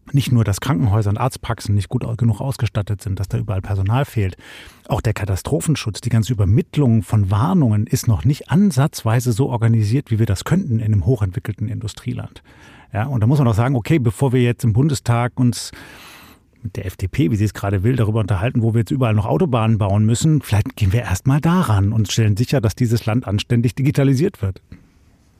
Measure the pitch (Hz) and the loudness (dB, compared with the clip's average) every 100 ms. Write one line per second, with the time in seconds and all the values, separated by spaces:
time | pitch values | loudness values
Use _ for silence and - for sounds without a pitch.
0 | - 143 - 120 104 95 - 170 120 107 | -2 -2 2 2 2 -2 -2 0 2 2
1 | 104 107 127 - - 113 - 101 95 123 | 0 -2 -2 -4 -8 -6 -2 -2 -2 -4
2 | - 113 117 104 135 - 117 107 98 101 | -4 -2 0 0 -4 -4 -4 -4 -4 -6
3 | 98 95 98 120 107 95 - 98 95 123 | -6 -6 -4 -4 -4 -6 -4 -2 0 0
4 | 143 110 95 - - - - - - 104 | -2 -2 -4 -6 -16 -20 -20 -14 -6 -2
5 | 107 - 98 92 - 156 160 135 110 - | -2 -2 -2 -4 -2 -2 0 -2 -4 -8
6 | 117 113 - 98 95 120 185 147 135 113 | -2 0 0 0 2 2 0 0 2 2
7 | 92 107 95 104 156 190 123 104 110 - | 2 0 2 0 2 2 2 2 0 -2
8 | - 101 127 147 - 170 202 127 151 - | 0 0 0 -2 0 2 2 2 0 -2
9 | 110 117 123 107 139 120 113 113 104 135 | -2 0 0 0 0 0 2 2 2 0
10 | - 110 113 98 - 175 175 110 110 104 | 0 0 0 0 0 -2 0 0 2 2
11 | 80 135 98 - - 101 - 104 - - | 2 0 0 -4 -8 -6 -6 -6 -8 -10
12 | 123 117 - - - - - - - 101 | -10 -8 -10 -16 -20 -20 -20 -20 -8 -6
13 | 135 127 110 147 120 107 123 131 - 160 | -2 0 2 4 4 2 2 0 0 0
14 | 117 - 139 127 120 120 117 110 151 131 | 0 0 0 2 2 2 0 2 2 0
15 | - 117 120 - 123 113 - - - - | 0 0 0 0 0 0 -8 -16 -20 -20
16 | - - - - _ _ - - 95 - | -20 -20 -20 -20 _ _ -12 -8 -10 -6
17 | 95 - 160 104 107 - 101 101 107 127 | -4 -2 0 2 0 -2 -2 0 0 0
18 | 107 110 98 90 117 123 113 113 - 147 | 0 0 0 0 0 0 0 0 0 0
19 | 120 104 98 151 175 117 110 110 101 104 | 2 2 0 0 2 2 2 2 2 2
20 | 107 120 160 151 - 101 - - 95 120 | 2 2 2 0 0 -2 -2 -2 0 0
21 | 117 92 - 143 160 180 131 101 98 113 | -2 -2 0 2 2 2 2 2 2 0
22 | 101 - 107 98 123 120 107 - 120 117 | 0 0 2 2 0 0 0 0 0 0
23 | - 117 - 101 - 120 120 - 135 143 | 0 -2 -2 -4 0 0 0 0 0 2
24 | 139 131 190 - 95 - - - _ _ | 2 2 0 -2 -6 -8 -14 -20 _ _
25 | _ _ _ | _ _ _